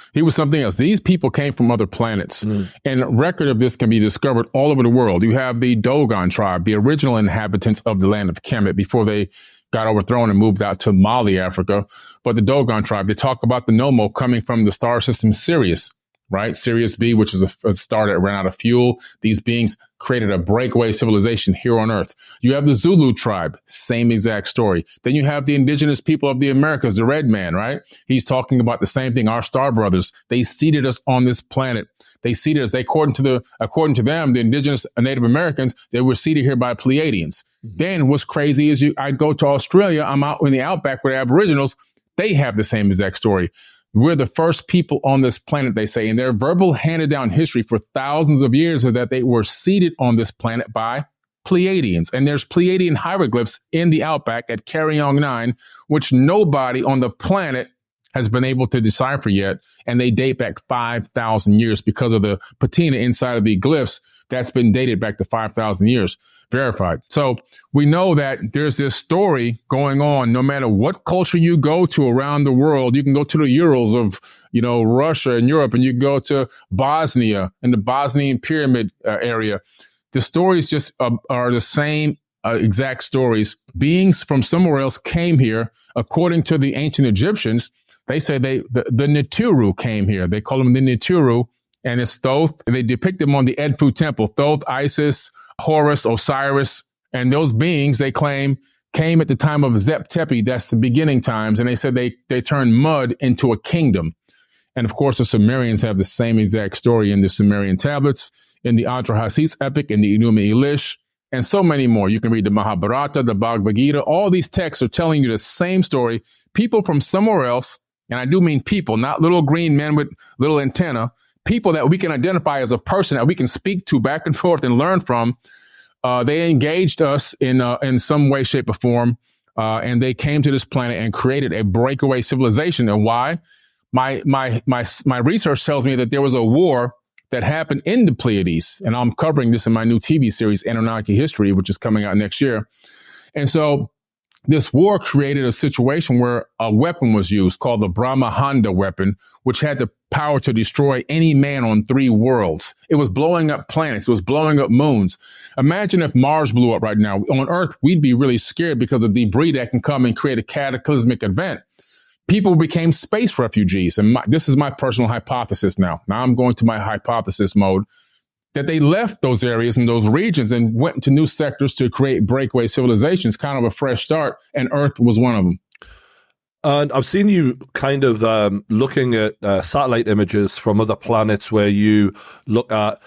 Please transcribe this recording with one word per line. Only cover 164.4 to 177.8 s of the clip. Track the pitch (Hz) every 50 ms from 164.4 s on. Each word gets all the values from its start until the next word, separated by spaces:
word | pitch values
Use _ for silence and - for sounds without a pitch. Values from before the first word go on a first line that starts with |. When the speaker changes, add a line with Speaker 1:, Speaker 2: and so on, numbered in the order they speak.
| - -
Speaker 1:
is | 135 135
my | 147 139
personal | 135 - - 131 113 120 123 107
hypothesis | 120 120 - - 135 123 117 - 135 - - 98 - -
now. | 95 87 80 82 - -
Now | 101 113 127
I'm | 127 120
going | 120 127 123 113
to | - 117
my | 117 110 107
hypothesis | 101 107 107 - - - 117 117 110 - - - 104 95 -
mode, | 104 101 95 95 95 101 - _ _ _ _ _ _ _ _ _ _ _ _ -
that | 147 139
they | 160 160 160
left | 147 147 170 208 233 208 - -
those | - 131 123 101 123
areas | 123 117 113 117 120 110 127
and | 120 117
those | 117 117 107 107
regions | 113 156 208 233 170 147 120 104
and | 123 120 117 113 113
went | 117 147 170 -
into | - - 139
new | 135 147 156 143
sectors | - - 156 143 - - 139 131 -
to | - 135 120
create | - - 135 135 131 92 104
breakaway | 101 123 135 135 117 - 127 117
civilizations, | 110 - - 127 123 117 104 117 151 113 143 185 117 101 -
kind | - 143 139 131
of | 117
a | 113
fresh | - - 147 135 123 - -
start, | - 151 160 147 127 - - _ _ -
and | 139 127 127
Earth | - 143 143 139 - -
was | 120 120 110 110
one | 123 123 120
of | 104 92
them. | 90 87 - _ _ _ _ - - - - _ _ _ _ _ _ _ _ _ _ _ _ -
Speaker 2:
And | 151 143 147 147 147 -
I've | 135 131
seen | - - 202 208 214
you | 202 175 151 127 123 - - - -
kind | -